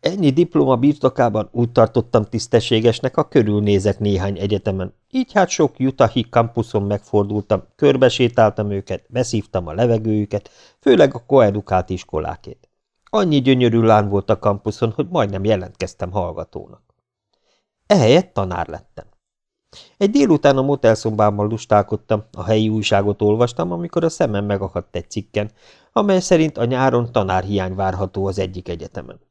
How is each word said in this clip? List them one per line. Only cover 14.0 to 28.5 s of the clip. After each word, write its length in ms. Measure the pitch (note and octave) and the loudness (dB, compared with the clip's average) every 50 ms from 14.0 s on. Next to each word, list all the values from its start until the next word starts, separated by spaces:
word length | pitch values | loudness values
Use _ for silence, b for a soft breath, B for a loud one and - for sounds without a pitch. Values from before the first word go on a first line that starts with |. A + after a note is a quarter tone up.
| G#2 G2+ | 4 0
volt 220 | G2 G2+ F#2+ - | -2 -4 0 -2
a 80 | G#2 - | -4 -2
kampuszon, 540 | - A2 G2+ G2+ _ A2 G#2 - - A2+ G#2+ | 0 -2 -2 -2 _ -8 -6 -4 -4 -4 -4
hogy 140 | - D3 F3 | -4 -8 -4
majdnem 360 | F3+ E3 A#2+ G2+ G2 G2 G2 | -2 -4 -4 -2 -4 -4 -2
jelentkeztem 680 | G#2+ - - - F2 - _ F#2 F2+ - _ G2 F#2 | -2 -2 -2 -2 -10 -10 _ -10 -10 -8 _ -12 -8
hallgatónak. 720 | F2+ G2+ F2+ E2+ E2 - E2 _ _ - - - - - _ _ _ _ _ _ _ _ _ _ _ _ _ _ _ _ _ _ _ _ _ | -6 -6 -6 -6 -8 -10 -14 _ _ -18 -18 -18 -20 -20 _ _ _ _ _ _ _ _ _ _ _ _ _ _ _ _ _ _ _ _ _
Ehelyett 460 | _ - F#3+ B2+ A2 C3 E3+ F#3 - _ | _ 2 4 6 6 4 4 2 0 _
tanár 360 | - G2 F#2 F2+ E2+ E2 - | -6 -6 -4 -6 -8 -8 -8
lettem. 360 | D#2 D2+ - _ _ - - _ _ _ _ _ _ _ _ _ _ _ _ _ B B B B B | -10 -16 -16 _ _ -20 -20 _ _ _ _ _ _ _ _ _ _ _ _ _ B B B B B
Egy 140 | B G3+ G3+ | B 0 2
délután 460 | A3+ C#4+ C#4+ A#3 E3 C#3+ - C#3+ C#3 | 4 4 4 4 4 4 4 4 4
a 60 | C3+ C3 | 4 2
motelszobában 840 | C#3 C#3+ C3+ - A2+ A2 - - A2+ A2 G#2 G#2+ G#2 G#2 G#2 G#2 G#2+ | 0 -2 2 2 2 2 2 0 -4 0 2 2 2 2 0 -2 -2
lustálkodtam, 760 | A2+ A2 - _ G#2+ G#2 G2 - G#2+ G#2 _ _ A2+ G#2 G#2+ _ - | -4 -6 -2 _ 2 2 2 2 -4 -8 _ _ -4 -4 -4 _ -14
a 120 | - F#2 | -10 -2
helyi 240 | F#2+ A2 G#2+ A2 A2 | 0 0 2 2 0
újságot 540 | G#2+ A2 G#2 - G#2+ G2 G2+ G#2 G2+ - G#2+ | 0 -2 -2 0 0 0 0 0 -2 0 2
olvastam, 500 | G#2 G#2 A2+ A#2+ A#2+ - - E3+ F3 F3 | 2 2 2 0 -2 -2 -6 -6 -6 -6
amikor 320 | E3+ E3+ E3 - E3+ E3 | -8 -8 -4 -4 -2 -2
a 40 | E3 | -2
szemem 360 | - - - B2+ G#2 G2+ G#2 | -2 -2 -2 -2 -2 -4 -2
megakadt 520 | G#2 G2+ G2 G2 F#2+ - F#2 - _ _ | -2 -2 -4 -4 -6 -6 -8 -10 _ _
egy 140 | F2+ - _ | -12 -12 _
cikken, 400 | - G#2+ G#2 _ _ G#2 G#2 G#2+ b b b b b b b b b | -12 -12 -12 _ _ -6 -6 -6 b b b b b b b b b
amely 280 | A3+ G#3 G3+ G3 F#3 | -2 0 2 2 0
szerint 380 | F3+ - F#3+ D#3+ D#3+ D#3 - - | 2 2 2 2 2 0 -2 -4
a 60 | A#2 | -4
nyáron 480 | A#2+ B2+ B2+ B2+ C3 B2 A#2+ A#2+ A#2+ - | -2 -2 0 0 2 2 0 -2 0 -2
tanárhiány 640 | A#2+ G2+ F#2+ F#2+ F#2 F2+ G2 G#2 G2 F#2 F#2 F#2 | -2 -2 0 -2 -4 -2 -2 -4 -4 -4 -4 -4
várható 520 | F#2 F#2+ F#2+ F#2 F2+ G2+ F2+ _ G2 G2 | -4 -4 -4 -2 -4 -6 -6 _ -6 -6
az 120 | G2 F#2 G2+ | -4 -4 -4
egyik 300 | F#2+ F#2 | -6 -6